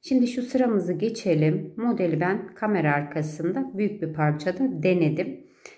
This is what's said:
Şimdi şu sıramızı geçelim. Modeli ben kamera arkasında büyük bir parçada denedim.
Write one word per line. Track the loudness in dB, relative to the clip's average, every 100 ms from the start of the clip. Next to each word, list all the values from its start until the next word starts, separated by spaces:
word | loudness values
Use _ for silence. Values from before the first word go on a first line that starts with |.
Şimdi | 0 2 2
şu | 0
sıramızı | -2 0 2 2 0
geçelim. | -2 -2 -2 0 4 4 2 -4 -4
Modeli | -2 0 0 2
ben | 0 -2 -4 -6
kamera | 0 2 2
arkasında | 2 0 -4 -4 -4 -4 -2 -4 -2
büyük | -4 -2
bir | -6
parçada | 0 0 0 -2 -2 -2 2
denedim. | 2 4 2 2 -4 -6 -16 _ -20